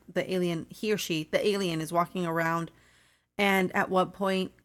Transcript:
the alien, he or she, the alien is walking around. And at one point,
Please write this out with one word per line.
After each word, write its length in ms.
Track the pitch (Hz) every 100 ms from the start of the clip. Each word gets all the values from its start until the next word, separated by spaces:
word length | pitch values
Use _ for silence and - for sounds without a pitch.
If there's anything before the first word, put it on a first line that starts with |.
| -
the 180 | 180 -
alien, 340 | 185 180 165 -
he 220 | - 214
or 60 | 202
she, 300 | - 160 156
the 160 | - 208
alien 340 | 196 185 160
is 100 | 156
walking 320 | 175 170 185 170
around. 440 | 165 165 165 165 - _ _ _ _ _ -
And 380 | 202 190 180 180
at 140 | -
one 200 | 185 180
point, 400 | - 196 190 185 -